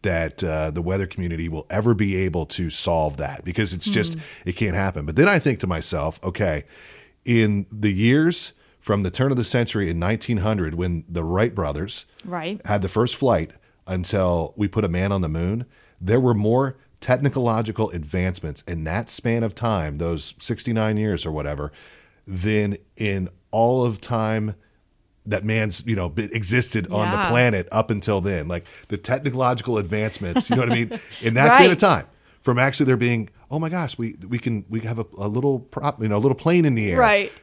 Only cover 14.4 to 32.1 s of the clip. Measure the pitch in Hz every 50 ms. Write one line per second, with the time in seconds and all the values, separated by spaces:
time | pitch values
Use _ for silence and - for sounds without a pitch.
14.4 | 82 - - - 104 98 - 110 104 90 85 90 95 101 101 98 90 80 78 82
15.4 | 85 90 104 117 123 _ _ _ _ _ _ _ 90 92 110 127 127 127 117 101
16.4 | 104 107 117 127 139 131 135 _ _ _ _ _ - - 127 123 139 139 - 135
17.4 | 123 120 110 110 110 107 104 - 110 98 - 87 76 73 92 92 90 92 90 -
18.4 | - 78 71 - - - 87 80 78 78 85 107 117 - - - - 120 113 117
19.4 | 113 107 92 - 123 113 107 92 78 76 71 73 85 85 85 78 - - - _
20.4 | - - 117 - - 120 113 110 110 110 107 104 107 107 98 - - 82 78 76
21.4 | 71 71 73 69 73 73 - - - - - - _ _ _ _ _ - 95 90
22.4 | 90 107 107 107 104 101 101 - _ _ _ - 110 104 98 98 92 85 - _
23.4 | _ _ - 110 113 120 127 131 123 120 110 101 - - 120 113 110 107 110 110
24.4 | 107 107 101 - _ _ _ _ _ _ _ _ _ _ _ _ _ 104 104 92
25.4 | 101 107 110 113 110 107 90 - - 117 110 98 90 87 76 107 104 104 - 117
26.4 | 104 90 113 123 117 - - 110 90 - - 104 107 - 190 208 196 175 117 120
27.4 | 127 123 107 95 87 - - 107 113 - 113 104 - - 104 98 87 101 95 85
28.4 | 76 82 87 85 - - - - - _ 110 101 - - 139 135 147 139 123 131
29.4 | 127 123 127 117 107 127 117 107 101 82 104 107 107 107 - - 101 87 85 247
30.4 | - - - 131 123 120 120 117 117 - 233 - - - - - - 113 113 127
31.4 | 139 156 240 269 277 220 170 151 208 190 156 87 76 -